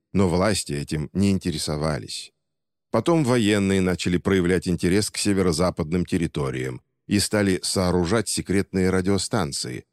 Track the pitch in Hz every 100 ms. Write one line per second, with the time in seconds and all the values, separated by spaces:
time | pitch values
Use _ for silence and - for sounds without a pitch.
0 | _ 92 95 87 101 95 - 71 71 78
1 | 73 90 101 95 90 76 - 76 78 69
2 | - - - _ _ _ _ _ _ 113
3 | 110 165 127 123 104 104 98 98 92 87
4 | 90 87 101 98 87 92 92 85 90 95
5 | 104 - 101 98 92 78 90 80 78 90
6 | 85 151 82 - 69 64 64 64 _ _
7 | - 101 - 104 101 92 - 101 90 90
8 | 85 110 101 - - 98 95 95 92 92
9 | 92 98 - 117 76 - - 62 -